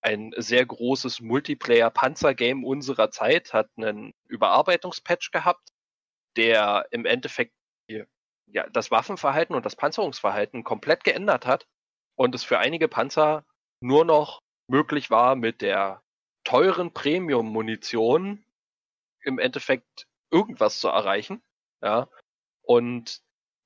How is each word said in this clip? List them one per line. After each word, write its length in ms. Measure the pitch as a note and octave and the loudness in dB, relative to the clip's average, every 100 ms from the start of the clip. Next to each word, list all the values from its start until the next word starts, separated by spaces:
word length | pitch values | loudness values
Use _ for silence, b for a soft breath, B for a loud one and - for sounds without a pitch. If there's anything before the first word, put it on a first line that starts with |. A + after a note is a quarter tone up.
ein 320 | A2 G#2+ A2 - | -4 -4 -8 -10
sehr 280 | A#2 A#2+ B2+ | 0 0 0
großes 560 | A#2 A#2+ C3 C3 - | -2 -2 -2 -4 -8
Multiplayer-Panzer-Game 1400 | A2+ B2+ D3 C#3+ - A#2+ A2+ - C3 D#3+ D3+ C3 A#2+ C3+ | -4 -4 -4 -6 4 4 4 2 -2 2 0 2 0 -2
unserer 480 | B2 C3+ C3+ C3 G#2+ | -4 -6 -4 0 0
Zeit 420 | - A2 E3 - | 0 0 0 0
hat 160 | A2 G#2+ - | -2 -2 -4
einen 360 | A2 G#2+ G#2+ - _ | -6 -6 -12 -20 _
Überarbeitungspatch 1040 | A2+ G#2 A2 E3 F3 F#3 - - F3 - | 0 4 4 4 0 -4 -12 -4 -4 -4
gehabt, 380 | D#3+ E3+ - _ _ _ _ _ _ _ - | -2 -2 -2 _ _ _ _ _ _ _ 0
der 520 | A2+ A2+ G#2 G2+ - | 4 4 4 0 -2
im 140 | A#2 A#2 | -4 -2
Endeffekt 480 | A#2+ B2+ - A#2+ _ _ _ - | -2 -2 -6 -6 _ _ _ -14
die, 160 | A2 G#2 _ _ _ _ | -14 -14 _ _ _ _
ja, 200 | G#2 - | -6 -2
das 220 | A#2+ - | -4 0
Waffenverhalten 640 | A2+ - G3 D3 C#3+ E3+ D3 | 0 0 -4 -2 0 0 -4
und 100 | A2 | -6
das 100 | - | -4
Panzerungsverhalten 880 | C#3+ D#3 G3 - G2+ G#2 G#2 B2 | -4 -2 -4 -4 -4 -2 -4 -6
komplett 400 | A2+ A2 - F3 | -8 -6 -2 0
geändert 420 | - E3 G#3 C#3 B2+ | 0 -2 0 0 0
hat 220 | C#3 - _ _ _ _ - | -2 -4 _ _ _ _ 0
und 200 | B2+ B2 | 0 0
es 80 | |
für 160 | - G#2+ | -2 0
einige 280 | A#2 D#3+ D#3 | 0 0 -2
Panzer 560 | - B2+ - D3+ D#3 - _ _ _ | 0 -2 0 0 0 -8 _ _ _
nur 240 | B2 C#3+ E3 | 2 4 6
noch 360 | D3+ D3 - _ _ - | 4 2 -8 _ _ -2
möglich 420 | C3 D3+ D3 - | 0 0 -4 0
war, 260 | A2+ B2 C3+ | 4 4 2
mit 260 | A2+ A2+ | -2 -2
der 400 | G2+ G2 G2 F#2+ _ _ _ _ | -2 0 -2 -6 _ _ _ _
teuren 480 | - B2 F3+ E3+ F3 | 0 4 4 2 -4
Premium-Munition 1500 | - C#3+ E3+ F3 C3 A2 A2 A2 A2 - A#2 A2+ D3+ F#3+ G#3 _ _ _ _ _ _ _ _ | -4 -2 -2 0 -2 0 -4 -4 -6 -6 0 2 2 0 -8 _ _ _ _ _ _ _ _
im 180 | - C3 | -8 -4
Endeffekt 680 | B2+ - - C3 - - - _ _ | -4 -4 -2 -4 -4 -20 -20 _ _
irgendwas 480 | D#3+ G#3+ B2+ G#2+ - | 0 0 0 0 2
zu 80 | G2+ | 0
erreichen. 540 | G2+ G2+ G2+ G#2+ G2 _ _ _ _ | 0 0 -2 -4 -12 _ _ _ _
Ja. 260 | A2+ A2 B2+ b _ _ _ _ | -2 -2 -2 b _ _ _ _
Und 600 | - A#2+ A#2+ A#2+ A2+ - _ _ _ _ | 2 2 2 -4 -10 -16 _ _ _ _